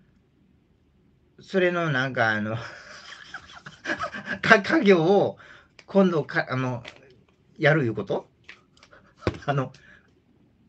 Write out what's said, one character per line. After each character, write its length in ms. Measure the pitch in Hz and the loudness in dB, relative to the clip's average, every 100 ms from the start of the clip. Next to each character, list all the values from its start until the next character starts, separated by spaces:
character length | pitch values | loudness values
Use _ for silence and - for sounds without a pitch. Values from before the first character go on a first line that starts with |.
| _ _ _ _ _ _ _ _ _ _ _ _ _ - | _ _ _ _ _ _ _ _ _ _ _ _ _ -20
そ 200 | - 190 | -4 0
れ 100 | 180 | 2
の 200 | 175 165 | 2 0
な 180 | 131 131 | 0 -2
ん 60 | |
か、 160 | 123 113 | 0 0
あ 100 | 107 | 0
の、 160 | 107 113 | -2 -6
<laughs> 1800 | - - - - - - - - - - - - - - - - - - | -8 -16 -20 -20 -20 -20 -18 -18 -18 -20 -20 -12 -8 -6 -6 -10 -10 -4
か-、 220 | - 214 | 4 4
家 160 | 190 330 | 4 2
業 240 | 202 185 | 6 6
を 320 | 160 202 127 - - - _ - | 6 4 2 -2 -14 -20 _ -20
今 260 | - 196 190 | -2 2 4
度 140 | 165 | 2
か-、 220 | 127 165 - | -2 -4 -4
あ 60 | 131 | -4
の、 260 | 127 120 117 - - - _ _ _ - | -4 -6 -10 -20 -20 -20 _ _ _ -2
や 160 | 147 | 2
る 100 | 156 | 4
い 40 | 120 | 2
う 40 | |
こ 100 | 104 | -2
と？ 260 | 98 202 - _ - - _ _ | -4 -6 -8 _ -20 -20 _ _
<laughs> 600 | - - _ _ - - | -20 -20 _ _ -6 -4
あ 80 | - | -2
の、 180 | 139 127 - - - _ _ _ _ _ _ | -2 -4 -8 -20 -20 _ _ _ _ _ _